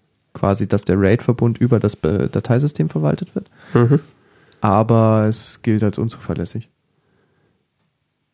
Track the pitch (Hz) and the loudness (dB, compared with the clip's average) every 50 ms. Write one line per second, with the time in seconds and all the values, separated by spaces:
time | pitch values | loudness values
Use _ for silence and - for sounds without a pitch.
0 | _ _ _ _ _ _ _ - - 98 98 101 110 95 - 101 - - 95 98 | _ _ _ _ _ _ _ -4 0 0 0 0 0 -2 -2 -2 0 0 0 2
1 | 98 95 107 123 - - 117 - 120 120 113 - 123 120 117 107 - 107 - - | 4 2 2 2 0 -2 -2 0 0 -2 0 0 0 0 2 2 0 0 -4 -2
2 | - 80 98 98 - - - - - - 120 123 143 147 - - 156 156 - 156 | -2 -2 0 0 -2 -2 -2 -4 -2 0 0 0 0 -2 -2 -4 -4 -4 -2 -2
3 | 156 147 151 - 180 - _ 196 196 - _ _ - - - 120 120 120 143 160 | -2 -2 -2 -4 -6 -10 _ -10 -12 -12 _ _ -20 -2 0 2 4 4 2 0
4 | - - _ _ _ _ _ _ _ _ - _ - 104 98 104 110 113 117 113 | 0 -4 _ _ _ _ _ _ _ _ -14 _ 0 2 4 4 4 4 4 4
5 | 110 110 110 110 107 107 110 - - - - - - 120 107 107 107 104 98 - | 4 4 4 2 2 0 -2 -4 -10 -16 -18 -10 -4 -2 0 0 0 -2 -2 -2
6 | 104 113 - - - - 85 73 85 - - 117 117 - _ _ _ _ _ _ | -6 -6 -6 -10 -10 -8 -6 -6 -6 -8 -8 -12 -14 -14 _ _ _ _ _ _
7 | _ _ _ _ _ _ _ _ _ _ _ _ _ _ _ _ _ _ _ _ | _ _ _ _ _ _ _ _ _ _ _ _ _ _ _ _ _ _ _ _
8 | _ _ _ _ _ _ | _ _ _ _ _ _